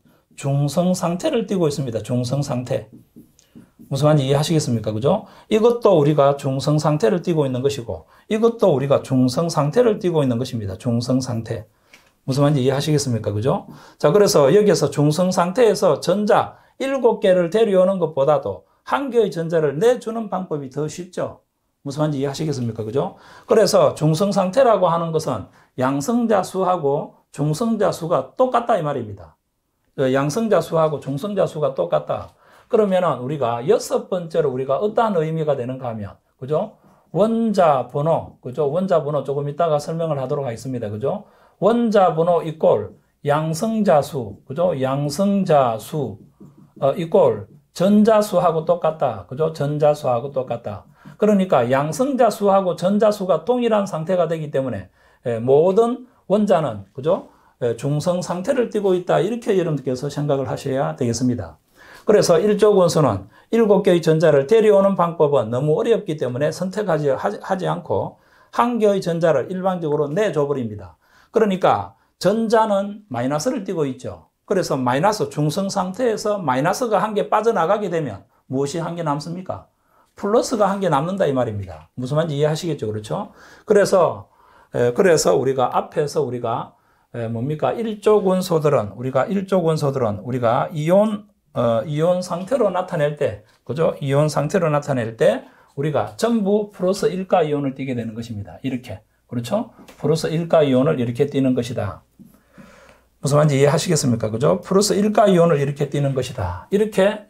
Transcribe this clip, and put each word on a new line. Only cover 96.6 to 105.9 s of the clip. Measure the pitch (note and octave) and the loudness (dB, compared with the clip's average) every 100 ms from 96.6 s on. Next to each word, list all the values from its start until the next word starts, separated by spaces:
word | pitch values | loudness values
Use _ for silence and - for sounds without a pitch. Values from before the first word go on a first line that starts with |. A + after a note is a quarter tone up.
| G#3 | -2
플러스 | - F3+ F#3+ | -4 -2 0
일가 | D3+ F#3 F#3+ F#3 | -2 -2 0 0
이온을 | D#3 C#3+ C#3 | 2 -2 -4
띠게 | B2+ C3+ | -6 -6
되는 | A#2+ A2+ | -6 -6
것입니다. | A2+ A2+ G#2 G2 - | -8 -10 -10 -12 -10
이렇게. | C3 B2 - G2+ _ _ _ | -8 -8 -10 -16 _ _ _
그렇죠? | B2 B2 G#3 A#3 - - - | -8 -4 -4 -4 -14 -20 -6
플러스 | D3 D#3+ D#3+ | -2 -2 -2
일가 | D#3+ E3+ E3+ | -4 2 2
이온을 | C#3+ B2+ D3 C#3 | 4 4 2 0
이렇게 | A#2+ A#2+ C3+ | -2 -2 -2
띠는 | C3+ C3 | 0 0
것이다. | B2+ B2+ A2 G2+ D#2+ _ _ - _ _ - - - - _ _ _ | 0 -4 -6 -8 -8 _ _ -20 _ _ -20 -20 -20 -20 _ _ _
무슨 | C#3 D3 | 0 2
말인지 | D#3 C3+ | 4 4
이해하시겠습니까? | C#3 E3 F3+ D#3 C3+ A2+ G#2+ | 4 2 0 0 0 0 -2
그죠? | A2+ D3+ F#3 | 0 0 0
플러스 | - F#3 G3+ | 0 2 2
일가 | F3 G#3+ G#3+ G#3 | 2 2 4 4
이온을 | F3 E3+ D3 | 6 4 2
이렇게 | C#3+ C#3+ | 0 -2
띠는 | C#3+ | -4